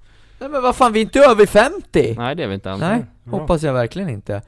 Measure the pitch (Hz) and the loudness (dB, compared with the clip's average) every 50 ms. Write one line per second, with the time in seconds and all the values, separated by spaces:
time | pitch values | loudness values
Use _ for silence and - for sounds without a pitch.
0 | - _ _ _ _ _ _ - 269 277 302 269 254 254 240 - 262 240 214 220 | -20 _ _ _ _ _ _ -16 -12 -8 -6 -2 -2 -2 2 2 2 2 2 0
1 | 220 208 - 262 277 269 233 202 208 - - 208 226 294 381 381 - - - 170 | 0 2 4 6 6 8 6 6 4 4 4 4 4 2 0 -8 -8 -2 0 0
2 | - - 113 113 120 127 147 175 147 104 95 101 - 95 95 101 156 175 214 240 | 0 0 -2 -6 -6 -6 -6 -6 -6 -6 -6 -8 -8 -10 -8 -6 -4 -2 -2 -4
3 | - - _ _ _ 117 120 190 156 147 175 151 160 147 131 127 120 113 - 170 | -4 -8 _ _ _ -8 -8 -6 -2 -2 -2 -2 -2 -2 -2 -2 -2 -4 -6 -8
4 | 202 165 113 101 - - 104 101 - | -8 -8 -8 -10 -10 -10 -10 -10 -12